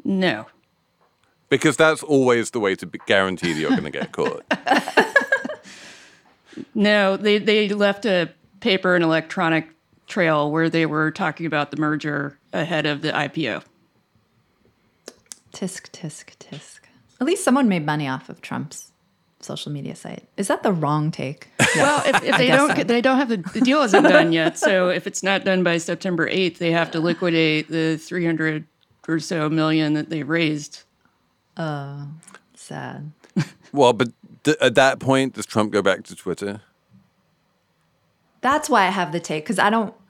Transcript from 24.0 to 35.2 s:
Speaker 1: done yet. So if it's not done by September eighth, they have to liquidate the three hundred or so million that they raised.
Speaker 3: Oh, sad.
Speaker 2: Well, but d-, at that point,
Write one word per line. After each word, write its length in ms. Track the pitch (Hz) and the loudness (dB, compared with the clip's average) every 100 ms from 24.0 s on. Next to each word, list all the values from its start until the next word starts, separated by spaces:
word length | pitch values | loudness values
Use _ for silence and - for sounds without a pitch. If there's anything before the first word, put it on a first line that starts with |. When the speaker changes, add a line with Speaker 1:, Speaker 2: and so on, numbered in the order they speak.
Speaker 1:
done 300 | 359 285 330 | 6 6 6
yet. 260 | 330 320 330 | 2 0 0
So 300 | - 190 180 | 2 2 2
if 160 | 175 202 | 0 -4
it's 160 | - | -4
not 220 | 185 190 | 0 0
done 180 | 190 185 | 2 2
by 160 | 180 170 | 2 0
September 500 | 165 170 190 170 160 | -2 -6 -2 -2 0
eighth, 300 | 190 185 170 | 0 0 0
they 140 | 170 | 0
have 180 | 165 165 | 2 0
to 100 | 165 | -2
liquidate 680 | 165 165 180 165 160 156 156 | -2 0 0 2 2 2 -2
the 280 | 160 160 156 | -2 -2 -2
three 300 | - 180 170 | -6 -4 -2
hundred 380 | 160 160 156 151 _ _ _ - | 0 -2 -4 -10 _ _ _ -4
or 140 | 165 | -4
so 280 | 156 170 151 | -2 -4 0
million 460 | 160 156 156 156 | 0 2 2 0
that 160 | 151 156 | -2 -4
they 140 | 165 | -6
raised. 580 | 139 165 160 151 147 - _ _ _ _ _ _ _ - | -2 0 0 -2 -8 -18 _ _ _ _ _ _ _ -8
Speaker 3:
Oh, 520 | 160 147 139 143 143 156 - - _ | -6 -6 -10 -12 -14 -16 -20 -20 _
sad. 580 | - - 147 127 139 151 - _ - 143 - - | -20 -16 -12 -12 -12 -16 -18 _ -6 -6 -8 -8
Speaker 2:
Well, 200 | 139 123 | 4 4
but 160 | 110 123 - - - | 4 -2 -4 -20 -6
d-, 140 | - 151 | -2 2
at 140 | 131 | 4
that 240 | 120 135 127 | 6 4 4
point, 360 | 123 135 | 0 0